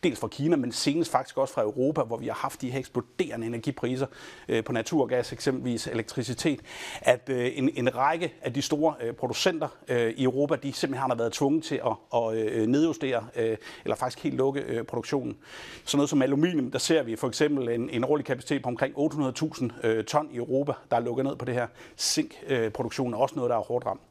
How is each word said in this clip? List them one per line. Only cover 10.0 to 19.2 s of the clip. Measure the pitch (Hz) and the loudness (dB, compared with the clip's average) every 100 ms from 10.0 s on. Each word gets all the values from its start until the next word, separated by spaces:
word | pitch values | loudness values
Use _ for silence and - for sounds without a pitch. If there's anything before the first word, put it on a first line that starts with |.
| 113 113 | 2 2
i | |
Europa, | 131 127 143 147 | 2 2 2 0
de | 139 | -2
simpelthen | - 143 131 135 | -2 -2 0 0
har | 117 | 2
været | 117 | 0
tvunget | - 139 156 | 2 2 2
til | 156 135 120 | 0 -2 0
at, | 110 _ 120 | -2 _ 0
at, | 113 110 | 0 0
øh, | 107 117 107 | 0 2 4
nedjustere, | 139 160 147 139 120 113 123 | 4 4 2 -2 -2 -4 -2
øh, | 113 110 - - | -2 -2 -8 -10
eller | - 110 | -4 -2
faktisk | 123 - | -2 -2
helt | 156 | -4
lukke, | 131 131 139 | 2 0 0
øh, | - 117 | -4 -4
produktionen. | 113 123 - 143 123 98 - - - - | -4 -6 -2 -2 -2 -10 -14 -18 -16 -14
Sådan | - 143 | -2 2
noget | 143 | 4
som | 147 | 4
aluminium, | 131 139 170 165 123 | 4 4 4 2 0
der | 127 | -2
ser | - 160 | 4 4
vi | 120 110 | 2 -2
for | 131 | -2
eksempel | - 151 143 120 | 2 2 2 0
en, | 117 127 | 0 0
en | 123 | 0
årlig | 127 151 139 | 2 2 0
kapacitet | 127 - 143 | -4 0 -2
på | 127 | 0
omkring | 117 135 - | -2 -2 0
otte | 151 | 0
hundrede | 147 | 2